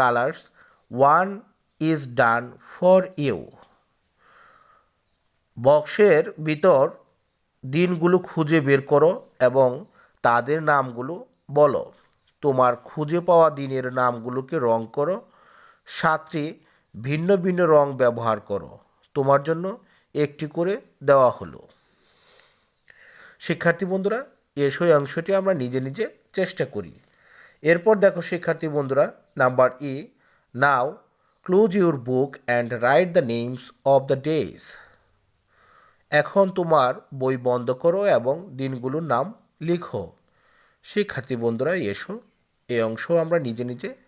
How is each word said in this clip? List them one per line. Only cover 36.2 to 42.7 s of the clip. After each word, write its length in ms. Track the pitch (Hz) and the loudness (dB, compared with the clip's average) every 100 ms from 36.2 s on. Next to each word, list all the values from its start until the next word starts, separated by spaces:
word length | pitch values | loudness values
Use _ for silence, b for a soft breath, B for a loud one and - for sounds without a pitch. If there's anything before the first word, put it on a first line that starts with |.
| 147 202 190 | 2 2 0
তোমার 440 | 185 170 156 123 135 - | 0 2 2 2 -2 -12
বই 240 | 135 131 131 | -4 -2 -2
বন্ধ 340 | 123 123 120 | -2 0 -2
করো 340 | 131 170 190 202 | -2 0 0 2
এবং 520 | 123 123 160 196 131 | 2 0 -4 -8 -10
দিনগুলোর 460 | 135 127 127 151 | -8 -6 -6 -6
নাম 300 | 160 120 175 - _ _ | -2 -2 -4 -10 _ _
লিখো। 500 | 160 175 - 110 85 _ _ _ _ _ _ _ | -6 -6 -6 -10 -12 _ _ _ _ _ _ _
শিক্ষার্থী 520 | - 208 202 - - 123 | -8 -6 -6 -8 -8 -4
বন্ধুরা, 380 | 117 117 139 185 | -4 -2 -2 -2
এসো 440 | 104 101 - 220 - _ _ _ | -4 -8 -10 -14 -18 _ _ _
এই 140 | - | -6